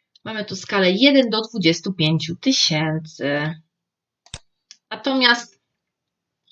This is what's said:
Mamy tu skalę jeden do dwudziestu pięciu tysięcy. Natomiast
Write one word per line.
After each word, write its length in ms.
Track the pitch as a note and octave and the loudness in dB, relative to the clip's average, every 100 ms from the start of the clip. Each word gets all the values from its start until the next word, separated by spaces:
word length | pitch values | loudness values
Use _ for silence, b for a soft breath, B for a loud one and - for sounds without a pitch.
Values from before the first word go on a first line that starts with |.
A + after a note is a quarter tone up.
| b _ G#3+ | b _ -12
Mamy 200 | G#3+ G#3 | -10 -8
tu 100 | G3 | -10
skalę 360 | - G3+ F3+ | -4 0 2
jeden 380 | G3 C#4+ C#4 A#3 | 4 4 6 4
do 120 | A3 | 0
dwudziestu 520 | A3+ A3 E3 E3 G3+ | -4 -2 0 0 -4
pięciu 420 | F#3 D#3 D#3+ D#3+ E3+ | -2 0 0 -4 -4
tysięcy. 1160 | C4+ C4 - D#3 D#3 D#3 D#3+ - C#3 D3 D#3 D#3+ _ _ _ _ _ _ _ - _ _ _ - - | -2 0 0 0 -2 -4 -8 -8 -4 -2 -4 -8 _ _ _ _ _ _ _ -20 _ _ _ -20 -16
Natomiast 680 | G#3+ C#4 C4 B3 A#3+ - _ _ _ _ _ _ _ _ _ _ | -8 -4 2 2 2 -4 _ _ _ _ _ _ _ _ _ _